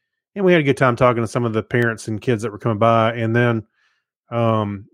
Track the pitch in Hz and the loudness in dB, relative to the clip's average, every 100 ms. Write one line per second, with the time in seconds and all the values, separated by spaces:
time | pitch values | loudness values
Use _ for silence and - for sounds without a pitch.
0 | _ _ _ 202 185 175 139 127 131 120 | _ _ _ -2 2 2 2 2 0 2
1 | 123 117 113 131 120 110 107 123 117 110 | 2 2 -2 -2 -2 -4 -2 0 0 -2
2 | - 107 - 117 113 101 123 107 113 113 | -8 -6 -2 -4 -4 -6 -4 0 2 4
3 | 113 117 113 117 120 113 107 _ _ _ | 2 0 -2 2 2 0 -6 _ _ _
4 | _ _ _ 117 117 110 104 101 110 | _ _ _ -2 0 0 -2 -8 -12